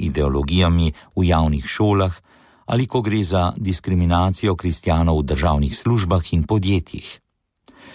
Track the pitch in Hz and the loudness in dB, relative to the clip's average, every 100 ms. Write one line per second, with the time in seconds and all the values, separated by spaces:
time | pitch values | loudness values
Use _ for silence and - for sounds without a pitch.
0 | - 71 71 69 71 87 87 85 82 - | -2 -2 0 0 0 2 2 2 0 -2
1 | - - 87 82 80 73 - - 107 101 | -8 -2 2 2 2 0 -4 -2 2 2
2 | 92 87 _ _ _ _ - 120 127 127 | 0 -4 _ _ _ _ -4 -2 -2 -2
3 | 107 107 90 92 90 - 98 90 - 90 | -2 -2 0 0 0 -2 -4 -4 -2 0
4 | 85 85 92 92 104 87 92 82 90 82 | 2 2 2 0 -2 -2 -2 -4 0 2
5 | 85 78 69 73 82 73 71 - 117 120 | 2 2 0 0 0 0 0 -2 0 0
6 | 90 92 - 87 73 107 95 98 - - | 2 0 0 -2 0 0 2 0 -2 -10
7 | - - _ _ _ _ - - - | -14 -18 _ _ _ _ -20 -20 -20